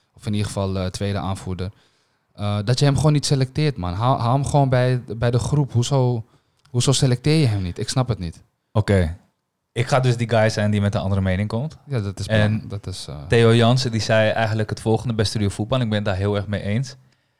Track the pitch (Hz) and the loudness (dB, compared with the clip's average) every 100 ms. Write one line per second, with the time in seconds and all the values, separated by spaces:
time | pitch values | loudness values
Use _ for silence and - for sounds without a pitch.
0 | _ _ - 104 101 101 98 95 92 - | _ _ -6 -4 -2 -2 -2 -2 -4 -4
1 | 101 101 92 95 98 90 92 - _ _ | -4 -4 -4 -6 -8 -8 -8 -12 _ _
2 | _ _ _ - 104 104 104 127 143 131 | _ _ _ -8 -4 -2 -2 2 2 2
3 | 151 147 - 139 131 - 151 127 90 87 | 2 2 0 0 0 -2 -2 -2 -4 -2
4 | 123 135 117 139 135 147 135 127 127 127 | 0 0 0 0 2 2 2 2 2 0
5 | - 117 123 120 - 147 139 120 117 139 | -4 -2 0 0 0 0 0 0 2 2
6 | 123 117 - _ _ _ _ 123 139 127 | 2 0 -6 _ _ _ _ 0 2 2
7 | 135 123 151 156 131 101 90 - - 127 | 2 2 2 2 2 0 -2 -6 -4 -2
8 | 123 95 87 - _ _ _ 110 - 98 | -2 -2 -6 -10 _ _ _ 0 4 4
9 | 80 90 _ _ _ _ _ - 123 135 | 2 -4 _ _ _ _ _ -4 0 2
10 | 127 117 113 113 110 110 104 104 101 98 | 2 0 0 2 2 2 0 2 0 0
11 | 92 98 95 92 107 113 156 - - 127 | -2 0 0 0 -2 -4 -6 -10 -8 -6
12 | 101 95 101 110 104 107 - 101 - 92 | -4 -6 0 2 2 0 -6 -10 -10 -12
13 | - 71 71 117 117 117 113 131 131 117 | -12 -12 0 4 6 6 4 2 0 -2
14 | 104 110 107 - 110 110 107 - 110 110 | 2 2 4 2 0 -2 -4 -4 0 0
15 | 123 110 104 107 101 - 107 131 117 107 | 0 -2 -2 0 -2 -2 -2 -2 0 0
16 | 104 92 101 101 98 101 101 110 131 - | -2 0 0 0 -2 -4 -2 -4 -4 -12
17 | _ _ _ | _ _ _